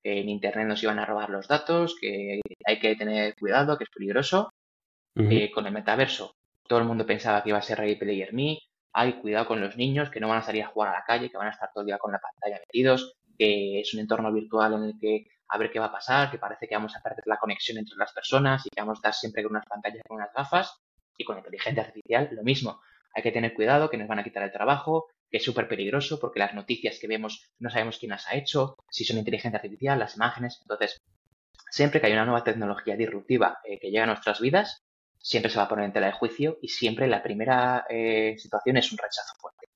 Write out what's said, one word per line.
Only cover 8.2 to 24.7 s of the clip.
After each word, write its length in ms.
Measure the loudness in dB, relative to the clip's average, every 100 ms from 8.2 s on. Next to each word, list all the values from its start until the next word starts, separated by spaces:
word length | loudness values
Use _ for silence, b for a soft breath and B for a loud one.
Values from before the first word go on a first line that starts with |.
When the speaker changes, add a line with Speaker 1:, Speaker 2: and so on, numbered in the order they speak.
| -4
Speaker 1:
Me, 260 | -2 -2 -4 _ _ _
"Ay, 200 | 2 2
cuidado 340 | 0 -2 -2 0
con 140 | -2
los 160 | -2 -2
niños, 320 | 0 0 -2
que 100 | -2
no 80 | 0
van 120 | 0
a 40 |
salir 200 | 0 -4
a 40 | -4
jugar 220 | -2 0
a 100 | -2
la 40 |
calle, 240 | 0 0 0
que 80 | -6
van 100 | -6
a 40 |
estar 180 | -6 -8
todo 80 | -6
el 60 | -4
día 100 | -4
con 140 | -4
la 80 | -4
pantalla 400 | -6 -8 -6 -6
metidos, 540 | -2 2 4 4 0 _ _ _
que 420 | 4 4 0 -2
es 140 | -4
un 80 | -6
entorno 300 | -2 0 0
virtual 400 | -2 0 2 2
en 100 | 2
el 100 | -2 -2
que 280 | 0 0 b b _
a 80 | -2
ver 140 | -2
qué 80 | -2
va 60 |
a 60 | -4
pasar, 380 | -6 2 2 2
que 80 | -2
parece 300 | -8 -8 -4
que 80 |
vamos 200 | -4 -4
a 60 | -6
perder 220 | -8 -6
la 120 | -2 0
conexión 400 | 0 -4 -6 -8
entre 180 | -10 -6
las 140 | -6
personas 540 | -4 2 4 4 2
y 40 | -2
que 120 | -6
vamos 160 | -4 0
a 20 |
estar 140 | 0
siempre 300 | 0 -6 -4
con 100 | -4
unas 120 | -4
pantallas, 380 | -6 -8 -8 -10 -12
con 100 | -10
unas 160 | -6
gafas", 440 | -4 2 0 0 -10 _ _ _ _
y 60 |
con 140 | -8 -8
inteligencia 460 | -10 -6 -2 -2
artificial 460 | -4 -10 0 0 0
lo 120 | -2
mismo. 380 | 0 0 -2 -8 b b b
"Hay 80 | -2
que 80 | 0
tener 220 | 0 -2
cuidado, 360 | 2 4 4 4
que 80 | -2
nos 100 | -2
van 120 | -2
a 40 |
quitar 200 | -2 -6
el 80 | -6
trabajo, 560 | 0 2